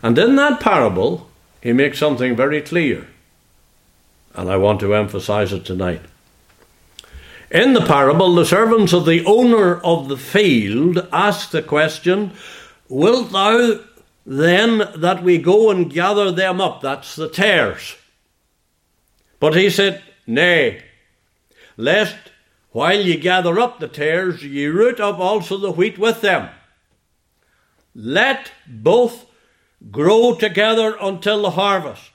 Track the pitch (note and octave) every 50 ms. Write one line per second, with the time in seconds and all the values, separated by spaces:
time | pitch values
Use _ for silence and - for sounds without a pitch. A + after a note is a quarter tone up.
0 | - A#2 A#2 C3 G3 A#3+ C4+ C4+ C#4+ D4 C4 - - A3+ G3 D#3+ B2+ G#2+ F#2 F2
1 | F#2+ C3 F3+ E3+ - - _ _ _ _ _ _ _ A#2+ A#2+ B2+ C#3 D3 C#3+ -
2 | D3+ D3+ C#3+ A#2 B2+ B2+ A#2+ A2 C3 C#3+ D3+ D3+ D3 - E3 F3 E3 C#3 G#2 D#2+
3 | - - - _ _ _ _ _ _ _ _ _ _ _ _ _ _ _ _ _
4 | _ _ _ _ _ _ _ - F#2 F2+ F#2+ G2 F#2+ G#2 G#2+ G2+ G#2 G2 G#2 G#2+
5 | G#2+ F#2+ - G2 - - G#2 G#2 G#2 F2+ G2+ F#2 - - F#2+ F2+ F#2+ F2+ E2+ E2
6 | - - _ _ _ _ _ _ _ _ _ _ _ _ _ _ _ _ _ -
7 | - _ - - - - - - - - - D#3+ A3 C4 C4 A#3 E3 - D#3 C#3
8 | C#3 C3+ D3+ E3 F#3+ F#3 F3 F3 E3 D#3+ - F#3+ A3+ A3+ A3+ A3+ G#3 F3 E3+ F3
9 | D#3 D#3+ E3 E3+ E3+ F3+ G#3 A#3 B3+ B3 A#3 A3 G3+ F3+ F3 E3+ - F3 E3+ E3
10 | C#3 C3+ C#3 C3 - - - G3 G#3+ F#3+ C#3+ A#2 G#2+ G2 G#2 A#2+ D3 F3 F3 F3
11 | E3+ - - D#3+ F#3+ G#3 G3+ - - - - D#3+ D#3+ - D3 D3 D#3 D#3 D#3 -
12 | - F3 F#3 G3 G#3+ F#3+ - - - - - - - - _ _ _ _ B2+ C3
13 | D3+ G#3 A#3+ C4 A#3 F#3 F#3 G3 G3 G#3 A3+ A#3 B3 A#3 G#3+ - - - _ _
14 | _ _ _ _ _ - C3+ C3+ D3+ E3+ F3 F#3 A3 A#3 A#3 A3 G#3 - - D#3+
15 | D#3 F3 F#3 F3 F3 F3+ F3 E3 C#3 D#3+ F#3 G#3 A3+ A3 G3+ F#3 F3 D3+ C#3 E3
16 | F3 F#3+ G#3 G3+ G3+ G3 F3+ E3+ F#3+ F#3+ F#3 F3+ F#3+ F3 - - - C3+ C#3 C#3+
17 | - - - - D#3 D#3 - - G3 G#3+ G3 E3 C3 G2+ F2+ - - - - -
18 | _ _ _ _ _ _ _ _ _ _ _ _ _ _ _ _ _ _ _ _
19 | _ _ _ _ _ _ _ _ - D#3 D#3 E3+ F#3+ G3+ E3+ - G3 G3 F#3+ G3
20 | - - _ _ _ - A2+ C3 E3+ F3+ F3 E3 C#3+ A#2 G2+ - - - _ _
21 | _ _ _ _ _ _ _ _ _ _ _ _ _ - _ - A2 C3+ E3+ G#3
22 | G#3+ F3 - - - - _ _ _ _ _ _ _ _ _ A#2 C3+ E3 F#3+ G#3
23 | G3+ F3+ E3 D3+ C#3 F3+ F#3 F#3 F3 F3 E3+ G3+ B3 A#3+ - - D#3 D#3+ - -
24 | D3 D3+ D#3+ F3 F#3 F#3 E3 B2+ C#3 C#3+ C#3 C#3+ C#3+ D3 D#3 F#3 A3 B3 A#3+ B3
25 | G#3 G3+ G3+ E3+ F3+ F#3 G#3 A3 E3+ E3+ F#3+ G3 G3 G3 E3+ D#3+ F#3 A3 - -
26 | G3+ A#3 A3+ A3+ - G3+ F#3 D3+ G2 F2 - _ _ _ _ _ _ _ _ _
27 | _ _ _ _ _ _ _ _ _ _ _ _ _ _ _ _ _ _ _ -
28 | G#2 A#2 C#3 F#3 A3+ C4+ C#4 C4 - - - _ _ - B2 A2 G#2+ D3+ F#3 A#3+
29 | B3 A#3 A#3+ - - _ _ _ _ _ _ _ _ _ _ _ - A2 G2 A2+
30 | D3 F3 G#3 A3 A#3 A#3+ A#3 - - G#3+ E3+ F#3+ G#3 A3 A3+ A3+ A3+ A3 G#3+ G#3+
31 | G3+ G3 G3 E3+ E3+ G3+ G#3+ G#3+ G#3 F#3+ E3 E3+ F#3+ G3+ G3 F#3+ D#3+ C#3+ G#2 -
32 | - - _